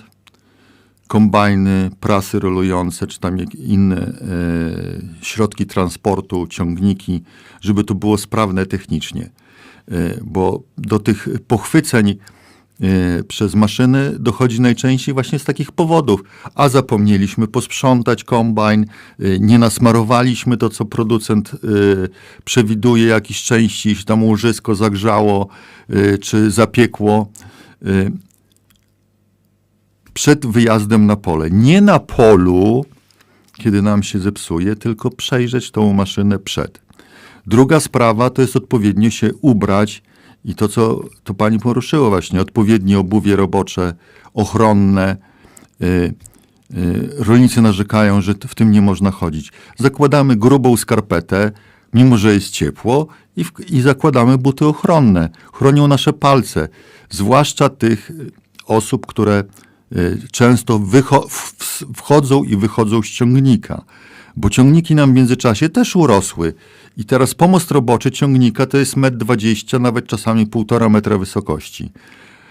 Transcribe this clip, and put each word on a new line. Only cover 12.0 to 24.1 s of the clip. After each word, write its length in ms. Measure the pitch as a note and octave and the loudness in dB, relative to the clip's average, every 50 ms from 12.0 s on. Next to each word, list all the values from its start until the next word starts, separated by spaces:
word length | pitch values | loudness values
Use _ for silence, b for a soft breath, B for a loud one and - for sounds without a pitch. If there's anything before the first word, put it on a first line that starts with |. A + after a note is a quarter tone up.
| G#2+ G2+ | 2 2
y, 1120 | G2+ - _ - _ _ _ _ _ _ _ _ _ - F#2+ F#2+ F#2+ F#2 F#2 F2+ F2 E2+ - - | 0 -4 _ -20 _ _ _ _ _ _ _ _ _ -6 -2 0 0 2 0 0 -2 -4 -6 -8
przez 280 | - - A2 G2+ E2 | -6 -4 -4 -2 2
maszyny 600 | G#2 G#2+ G#2+ - - B2+ B2 C3 C3+ C#3 C#3 - D#3 | 2 0 0 2 0 0 2 2 0 0 -4 -6 -4
dochodzi 420 | - A#2 A2 - C3 B2 A2 A2+ | -4 -4 -2 0 0 -2 0 2
najczęściej 520 | B2+ B2 A#2 - - C3 C3 B2+ - - C#3 | 2 2 0 0 0 -2 -2 -2 -2 -4 -4
właśnie 260 | C3 B2+ - - C#3+ | -4 -4 -4 -6 -8
z 40 | - | -4
takich 280 | - C#3 - D3 - | -6 -6 -6 -6 -10
powodów. 520 | - - F3 D#3+ E3 E3 D3 A2 G2+ F#2+ B B B B B B B | -4 -4 -2 2 2 0 2 2 0 -2 B B B B B B B
A 140 | - C#3 C#3+ | 0 0 2
zapomnieliśmy 800 | B2 C#3 B2 - B2 G#2 G#2 G#2 G#2 F#2+ G2 G2+ - - A2+ G#2+ | 2 2 0 0 0 0 2 2 2 2 0 -2 -2 -4 -4 -2
posprzątać 760 | A2 B2+ A#2+ - - - - C3 B2+ B2 A#2 B2+ A#2+ - - | -2 -6 -6 -6 -8 -4 0 0 0 2 0 0 -2 -4 -2
kombajn, 600 | - C3 A#2 A2+ A2+ A2 G#2 G#2+ G#2+ G#2+ G#2+ G#2+ G#2+ B B B B B B | -2 -2 0 0 0 0 0 0 2 2 2 0 -2 B B B B B B
y, 180 | - G2 F#2+ F#2+ | -4 -2 -2 0
nie 180 | G2+ G#2 A#2 A#2 | 2 4 4 4
nasmarowaliśmy 1000 | A#2 A2+ G#2 - B2 A#2 A2+ A#2 A2+ G#2+ B2+ A#2+ B2 B2+ A#2+ G#2+ - B2 B2 G#2+ | 4 2 0 2 2 2 2 2 2 2 0 0 0 0 -2 -2 -2 -4 -2 -2
to, 120 | B2 A2 | -2 -4
co 160 | - - A#2+ | -4 -4 -10
producent, 680 | G#2+ - - A#2 G#2+ A#2 A2 - - A2+ G#2 G#2 - - | -8 -6 -6 -4 -2 -2 -2 -2 0 -2 -2 -2 -4 -10
y, 560 | - - A#2 G#2+ G2+ G2+ G2+ G2 F#2+ F#2 F#2 B B B B B B B | -10 -6 -2 0 2 4 4 2 2 0 -6 B B B B B B B
przewiduje, 600 | - - B2+ A#2 G#2+ A2+ A2 G#2+ B2 A#2+ A#2 A2+ | -4 0 0 0 0 0 0 2 2 2 4 2
jakieś 380 | A2+ A2 A2 G#2+ - G#2 - - | 2 2 0 -2 -4 -12 -10 -6
części, 520 | - B2 A2+ A2+ G#2+ - - - G#2+ G#2 | -2 0 0 0 0 -2 -4 -2 -2 -2
się 80 | G#2 - | -2 -2
tam 200 | - | -2